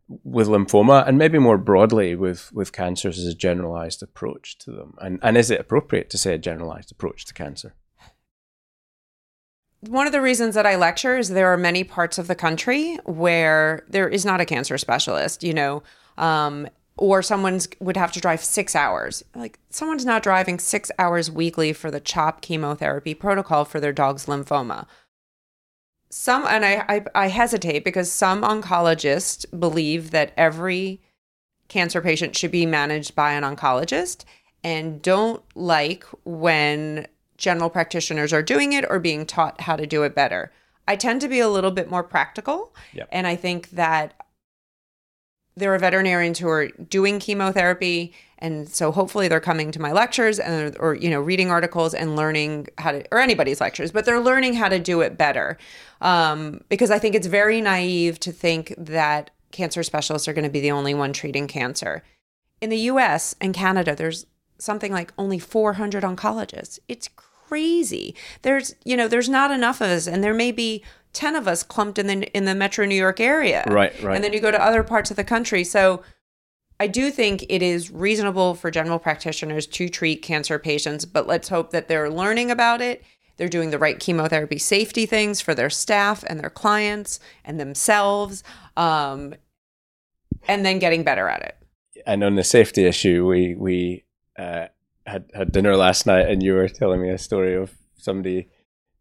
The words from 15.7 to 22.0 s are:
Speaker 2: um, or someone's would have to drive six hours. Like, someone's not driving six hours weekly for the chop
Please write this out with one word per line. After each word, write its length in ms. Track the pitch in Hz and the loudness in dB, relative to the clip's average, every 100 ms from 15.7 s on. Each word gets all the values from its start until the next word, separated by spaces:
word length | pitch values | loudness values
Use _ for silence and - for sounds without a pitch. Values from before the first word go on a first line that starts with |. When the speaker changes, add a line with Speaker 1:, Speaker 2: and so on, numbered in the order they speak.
| 147 - _ _ - | -4 -10 _ _ -2
Speaker 2:
um, 500 | 165 156 147 143 147 - _ - | 0 2 0 -4 -12 -16 _ 0
or 240 | 196 190 | 4 4
someone's 460 | 185 202 190 185 165 - | 2 0 0 -2 -4 -6
would 180 | 185 185 | -4 -2
have 140 | 170 | -2
to 60 | 175 | 0
drive 220 | 180 165 | 0 0
six 320 | - 208 190 156 | -2 -2 -2 0
hours. 480 | 135 85 60 - - 240 | 0 -2 -4 -10 -14 -14
Like, 240 | 226 - _ | -16 -16 _
someone's 360 | - 311 302 247 | -8 -4 -4 0
not 180 | 220 | 0
driving 340 | 208 190 185 175 | 2 2 2 -2
six 320 | - 208 - - | -4 -4 -4 -2
hours 320 | 175 175 160 | 0 0 -2
weekly 420 | 160 165 165 156 | -2 -2 0 -2
for 180 | 151 160 | -2 -8
the 80 | |
chop 420 | 143 | -8